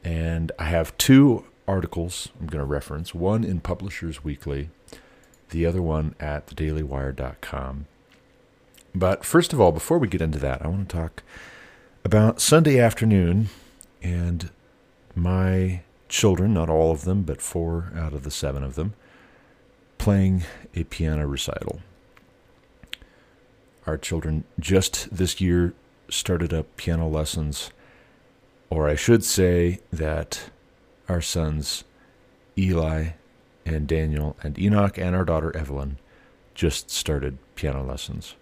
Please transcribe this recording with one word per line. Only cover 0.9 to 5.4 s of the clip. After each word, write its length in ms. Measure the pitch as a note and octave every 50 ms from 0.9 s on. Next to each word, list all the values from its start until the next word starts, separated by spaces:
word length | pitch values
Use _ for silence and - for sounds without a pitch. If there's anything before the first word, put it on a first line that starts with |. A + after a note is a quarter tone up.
| -
two 480 | _ - - C3 C3+ C#3+ C#3+ A#2 G2 - - _ _ _
articles 640 | - G2 F#2+ E2+ - - F2+ E2 F2+ - - - - _ -
I'm 80 | -
gonna 160 | D#2 D#2+ D2+ C#2
reference, 500 | C#2 D2 C#2+ - - D2 D2+ E2+ - -
one 300 | E2+ F2 F#2+ G#2+ A2+ A2+
in 160 | - F#2+ E2+
Publishers 640 | - - F2+ - F2+ G2+ - - - E2 D2+ - -
Weekly, 460 | D2+ C#2+ - - D2+ C#2+ C#2 C#2+ D#2+ - _ _ - - - - - _ _ _ _ _ _